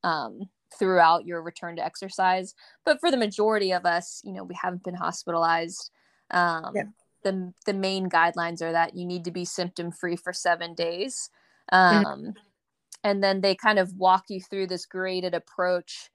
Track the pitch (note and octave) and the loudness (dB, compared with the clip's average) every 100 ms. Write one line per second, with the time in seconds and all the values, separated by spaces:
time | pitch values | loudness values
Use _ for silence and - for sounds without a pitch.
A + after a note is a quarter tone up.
0 | F3+ D#3 A2+ G#2+ G3 _ _ - F#3+ F#3 | -4 -4 -6 -10 -16 _ _ -2 2 6
1 | E3 E3+ E3+ E3+ E3 - E3+ E3 E3 - | 8 6 0 -8 -10 -12 -12 -6 -8 -8
2 | G3 - F#3 F#3 F#3+ - - _ - D4 | -12 0 2 2 -2 -14 -20 _ -2 2
3 | F4 C4+ G#3+ G3+ G#3+ G#3+ F#3+ F3+ F3 E3+ | 2 2 0 0 2 2 0 0 0 -2
4 | F3 - G#3 F#3+ F#3 F3+ F#3 F3+ F#3 F3+ | -4 -16 -14 -14 -12 -8 -6 -6 -8 -6
5 | E3 F#3 - E3+ E3 E3 E3+ - - _ | -6 -6 -4 0 2 2 -2 -8 -16 _
6 | _ _ - F3+ F3 D#3+ D#3+ G#3 G#3 - | _ _ -4 0 2 0 -6 -6 -8 -12
7 | _ _ G3 F#3+ F3+ - - G3 F#3+ F#3+ | _ _ -4 -4 -6 -8 -6 -2 -2 -2
8 | F#3 E3 E3+ E3+ E3+ E3+ E3 E3 E3 - | 2 4 4 2 -6 -4 -2 0 0 -2
9 | F3 F3+ E3+ F3+ F3+ - F3+ - E3+ E3+ | -8 -6 -6 -8 -8 -6 -6 -6 -10 -6
10 | F3+ F3 - F3+ F3+ E3+ E3+ E3 E3+ F3 | -6 -6 -6 -4 0 0 -2 -6 -6 -4
11 | B3 - - _ _ _ - F#3 F3+ G#3 | -6 -8 -12 _ _ _ 2 6 8 8
12 | G3+ C#3 D3 G3+ _ _ _ _ _ - | 4 -2 -12 -14 _ _ _ _ _ -4
13 | G#3 G3+ G3 G3 G3 F#3+ A3+ G#3 F#3+ F#3 | -2 2 2 2 2 2 4 4 2 2
14 | F#3 F#3 - F#3+ - G3 F#3 F3+ - F#3+ | 4 4 2 -12 -8 -6 -4 -6 -10 -8
15 | F#3 F#3 F3+ F3 - - F3+ F3+ - - | -4 -4 -4 -6 -8 -4 0 0 -4 -18
16 | - | -18